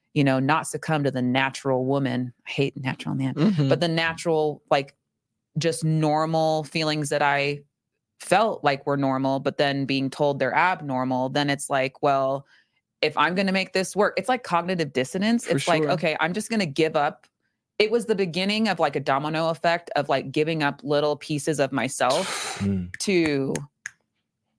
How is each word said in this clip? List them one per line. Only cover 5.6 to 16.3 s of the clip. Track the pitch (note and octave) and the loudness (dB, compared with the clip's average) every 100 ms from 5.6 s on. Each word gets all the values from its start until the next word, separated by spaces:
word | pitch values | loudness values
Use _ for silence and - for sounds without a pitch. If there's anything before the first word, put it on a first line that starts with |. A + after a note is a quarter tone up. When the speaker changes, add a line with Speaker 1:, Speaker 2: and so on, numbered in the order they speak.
| E3 D#3+ | -2 -2
Speaker 1:
normal | D#3+ D#3 D#3 D3+ D#3+ D#3+ D#3+ D#3 | -2 0 2 2 0 0 0 0
feelings | D3+ E3 D#3 D3+ D3 | -4 -4 -2 -2 -2
that | D3 | 0
I | C#3+ C#3+ C#3+ C#3+ - _ _ _ _ _ | 2 2 -2 -4 -12 _ _ _ _ _
felt | - F#3 A3 - | 2 4 4 2
like | D3 C#3 D3 | 0 0 -2
were | C#3 | 0
normal, | C#3 C3 C3+ C3+ | 0 0 0 0
but | C#3 - | -2 0
then | C#3+ C#3 C3+ | 0 0 0
being | C3+ C3+ | -2 -2
told | - D3 C#3 | 0 0 2
they're | C3 C#3 | 0 2
abnormal, | F3 F3+ D3 B2+ B2+ B2+ C3 | 2 0 -4 -4 -2 -2 0
then | C#3+ C#3+ | 0 0
it's | C#3 - | -2 -2
like, | C#3 C3 - | -2 -2 0
well, | D3 C#3 C3+ C#3 - _ _ _ _ _ | 0 2 0 -2 -8 _ _ _ _ _
if | D3+ - | -2 2
I'm | D3+ F3+ | 2 2
gonna | G3 | 2
make | F#3+ F#3 | 0 0
this | F#3+ F3+ F3+ | -2 0 2
work, | G3+ - | 2 0
it's | F#3+ | -2
like | B3+ | -2
cognitive | - E3+ F3 F3+ D3+ | 0 0 0 -2 0
dissonance. | C3 C3 - G#3 A#3+ - | -2 -2 -2 0 0 0
Speaker 2:
For | D3+ | 0
Speaker 1:
It's | F3+ | 2
like, | D#3+ | 2
Speaker 2:
sure. | D3+ | 2
Speaker 1:
okay, | F3 E3+ D#3 | 0 0 0
I'm | D#3+ | -2